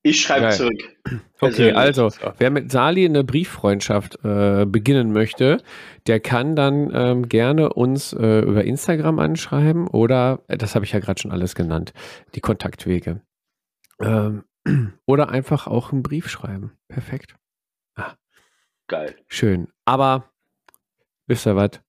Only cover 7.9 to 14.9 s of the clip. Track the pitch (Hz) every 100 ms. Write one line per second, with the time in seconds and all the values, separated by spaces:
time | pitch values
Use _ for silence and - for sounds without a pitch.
7.9 | 135 - - 113 110 95 104 - 127 -
8.9 | 160 156 160 156 160 - 139 151 170 175
9.9 | 107 117 127 123 131 _ - 107 110 98
10.9 | 104 - 95 - 90 90 - 85 80 90
11.9 | - - - _ - - 104 92 - 95
12.9 | 90 85 82 _ _ _ _ _ _ _
13.9 | _ 107 110 107 107 _ _ - 143 107